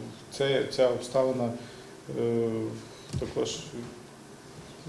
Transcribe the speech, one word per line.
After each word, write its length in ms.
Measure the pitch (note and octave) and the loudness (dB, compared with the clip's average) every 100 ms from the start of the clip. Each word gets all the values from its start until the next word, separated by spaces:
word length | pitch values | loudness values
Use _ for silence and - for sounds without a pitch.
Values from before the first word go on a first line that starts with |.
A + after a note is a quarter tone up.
| A#2 - - | -8 -12 -10
це, 340 | - C#3 C3+ G#2+ | 0 4 4 2
ця 160 | - B2+ | 6 6
обставина, 600 | A#2+ - C3+ C3 B2 A#2+ A#2+ - - - - - - | 6 2 4 4 4 2 0 -6 -12 -14 -14 -6 0
е, 300 | A#2 A#2 A#2 A2+ A2 A2+ - - - - | 4 4 4 2 -2 -4 -10 -14 -6 -4
також 380 | A2+ - - - - B2 A#2 - - - - - - - - - | -2 0 0 -2 -8 -10 -10 -12 -16 -16 -16 -16 -16 -14 -14 -14